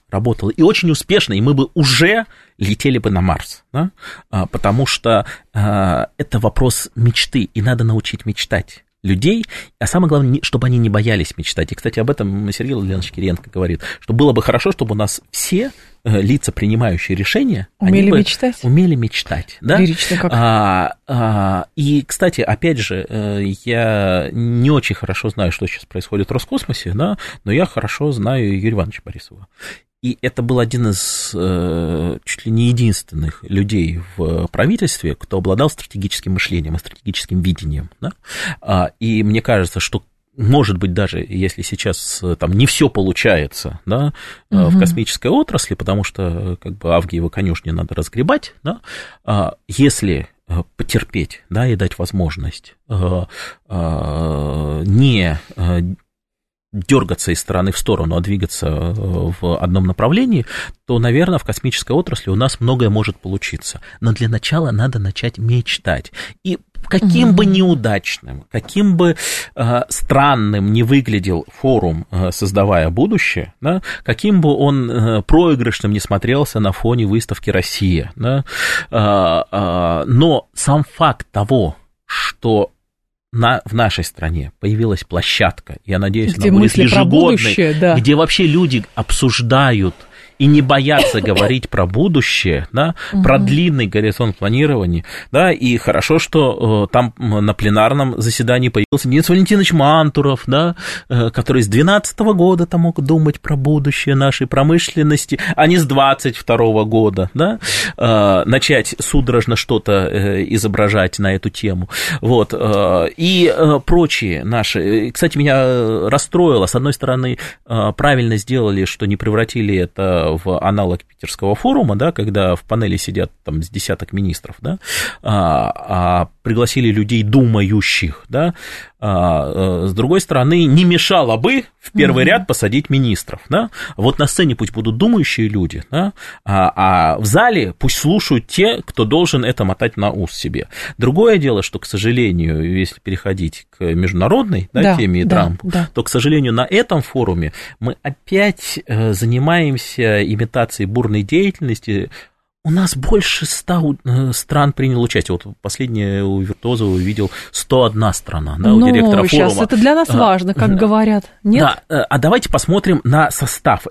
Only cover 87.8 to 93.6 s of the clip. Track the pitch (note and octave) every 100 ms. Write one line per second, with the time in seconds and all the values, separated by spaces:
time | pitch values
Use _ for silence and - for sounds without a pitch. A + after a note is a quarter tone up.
87.8 | F3+ D#3 A#2 D3 D#3+ - E3+ D#3+ E3+ B2+
88.8 | - - - - C3 - A#2 C3 C3+ A2
89.8 | F#2 - - - - - C#3 D3 C3+ C#3
90.8 | C3+ D3 - A2 A2 F2+ G#2 B2+ - -
91.8 | F2+ G#2+ F#3 C#3+ - - F#2 D2 E2+ A#2+
92.8 | D#3+ - - G3 F#3 C3+ B2+ D3